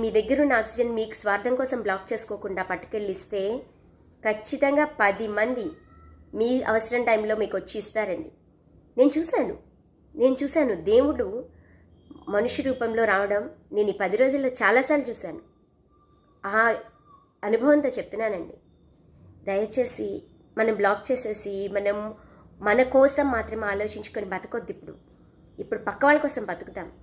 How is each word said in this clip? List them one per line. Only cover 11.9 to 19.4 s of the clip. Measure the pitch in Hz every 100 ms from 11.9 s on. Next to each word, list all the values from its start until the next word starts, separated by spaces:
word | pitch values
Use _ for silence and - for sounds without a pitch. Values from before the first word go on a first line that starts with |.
| _ - - -
మనిషి | 202 240 -
రూపంలో | 269 254 233 226
రావడం | 220 196 202 202 262 - _
నేను | 202 214
ఈ | 196
పది | 190 208
రోజుల్లో | 262 277 269
చాలాసార్లు | 254 202 240 277 294 247
చూశాను. | 214 175 - - _ _ _ _ _ _ _ _ _
ఆ | 196 214 226 220 - - _ - _ _
అనుభవంతో | 208 226 277 294 277 240
చెప్తున్నానండి. | - - 226 175 - - _ _ _ _ _ _ - -